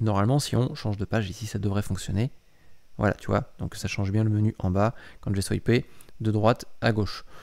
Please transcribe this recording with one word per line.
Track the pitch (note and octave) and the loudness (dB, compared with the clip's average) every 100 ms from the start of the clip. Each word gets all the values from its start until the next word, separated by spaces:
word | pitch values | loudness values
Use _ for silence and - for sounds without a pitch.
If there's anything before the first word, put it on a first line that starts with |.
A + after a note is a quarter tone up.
normalement, | G#2+ G2+ G2+ C#3 | 0 2 4 2
si | - A2+ | 2 0
on | B2 | 0
change | D3+ A2+ G#2 | -2 -4 -4
de | |
page | G2+ A2+ G2 | -2 -2 -2
ici, | F#2+ | -6
ça | G#2+ G#2+ | -6 -2
devrait | G2+ G2+ | -2 0
fonctionner. | G#2 F#2 - F#2+ B2+ - - - - - - - | -2 -4 -2 0 -2 -4 -20 -20 -20 -20 -14 0
Voilà, | G#2+ | 0
tu | - - | 0 0
vois, | G#2 - - | 0 0 -6
donc | - | -8
ça | - - | -6 -6
change | - G2 | -2 0
bien | G#2 | 2
le | A2 | 4
menu | G#2+ G#2+ - | 4 2 0
en | F#2 | 0
bas | F#2 G#2+ - - - | 2 2 0 -12 -10
quand | - | -4
je | G2 | -2
vais | |
swiper | G2 G#2 - A#2 C3 - - - | 0 0 4 2 2 -12 -16 -6
de | A2 | 0
droite | G#2+ G#2 B2+ - - | 4 4 4 0 -2
à | A#2+ | 0
gauche. | A2 G2+ - - - | 2 0 -2 -12 -16